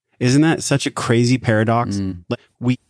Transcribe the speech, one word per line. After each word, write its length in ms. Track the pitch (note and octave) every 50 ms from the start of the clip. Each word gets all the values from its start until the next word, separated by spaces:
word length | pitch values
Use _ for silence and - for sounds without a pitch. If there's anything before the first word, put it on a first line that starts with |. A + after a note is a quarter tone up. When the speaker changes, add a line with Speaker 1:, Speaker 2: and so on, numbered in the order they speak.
| _ _ _ -
Speaker 1:
Isn't 220 | B2 B2 C3 D3
that 220 | D#3 E3 D3 - -
such 200 | - C#3+ C#3 -
a 60 | C3+
crazy 480 | - - - - A#2 A#2 A#2+ A#2+ C3 A#2
paradox? 580 | - B2 A2 G#2+ A2+ A#2 A2+ A#2+ A#2+ A2+ G2+
Speaker 2:
Mm. 280 | G2+ G2 F#2+ F2+ F2 E2+ -
Speaker 1:
Like, 120 | A#2 - _ _ _ -
we, 180 | A#2+ B2 B2+ - _